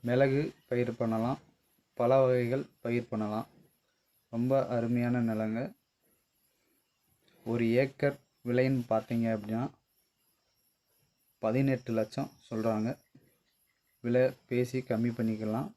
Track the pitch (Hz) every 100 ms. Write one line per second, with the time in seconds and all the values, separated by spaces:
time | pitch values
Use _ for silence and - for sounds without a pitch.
0 | 120 123 139 135 156 - _ 123 120 117
1 | 113 113 117 131 _ _ _ _ _ -
2 | 120 131 131 123 120 131 147 _ 117 120
3 | 117 110 107 107 - - _ _ _ _
4 | _ _ _ 117 123 135 - 120 117 120
5 | 120 123 117 110 110 110 135 - _ _
6 | _ _ _ _ _ _ _ _ _ _
7 | _ _ _ _ - 117 113 117 139 -
8 | 143 139 _ _ 120 123 131 135 117 110
9 | 110 117 113 113 104 113 131 - _ _
10 | _ _ _ _ _ _ _ _ _ _
11 | _ _ _ _ 110 120 139 127 - 113
12 | 110 - 139 - - 110 110 110 110 -
13 | _ - _ _ _ _ _ _ _ _
14 | 117 123 127 131 _ 123 123 127 127 113
15 | 120 117 113 110 110 113 147